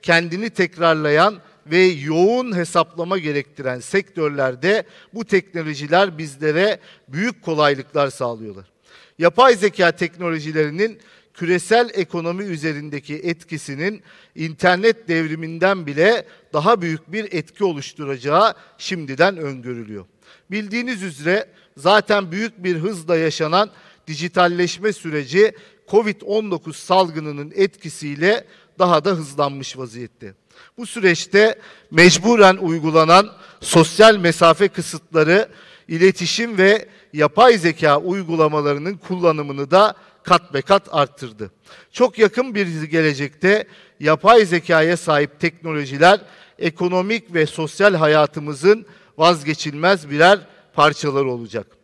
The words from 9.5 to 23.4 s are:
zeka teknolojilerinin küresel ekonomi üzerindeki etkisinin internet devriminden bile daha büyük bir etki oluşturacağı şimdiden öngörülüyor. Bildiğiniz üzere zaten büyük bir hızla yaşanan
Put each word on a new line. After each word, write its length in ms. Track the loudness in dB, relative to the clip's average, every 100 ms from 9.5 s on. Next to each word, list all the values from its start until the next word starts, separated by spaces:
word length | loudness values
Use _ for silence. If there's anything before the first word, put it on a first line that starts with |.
| 6
zeka 360 | 0 2 0
teknolojilerinin 1040 | 0 -8 -6 -6 -6 -4 -2 -2 -2 -6 -6 _ _ _
küresel 560 | _ -2 -2 2 0 2
ekonomi 500 | -4 -6 -6 -6 -8
üzerindeki 680 | -8 -6 -6 -8 -10 -14 -12
etkisinin 880 | -10 -8 -8 -10 -14 -12 -8 -8 -8 _ _ _
internet 760 | -12 -10 0 0 2 2 0 -2
devriminden 760 | -4 -2 -8 -10 -2 -2 -2 -6
bile 380 | 0 2 2 -4 _ _
daha 280 | -4 0 0
büyük 320 | -2 -8 _
bir 200 | -10 -8
etki 320 | -8 -10 _
oluşturacağı 920 | -4 -4 -12 -12 -10 -8 0 2 2 -2 _ _
şimdiden 580 | -12 -10 -10 0 0 0
öngörülüyor. 680 | -10 -10 -12 -12 -12 -16 -18 _ _ _ _
Bildiğiniz 520 | -10 -6 -8 -8 -8
üzere 440 | -10 -8 -2 -2 -4 _ _ -4
zaten 560 | 2 2 2 -2 -2
büyük 320 | -8 -8 -8
bir 120 | -6 -4
hızla 400 | -4 -8 -2 0
yaşanan 540 | 0 -4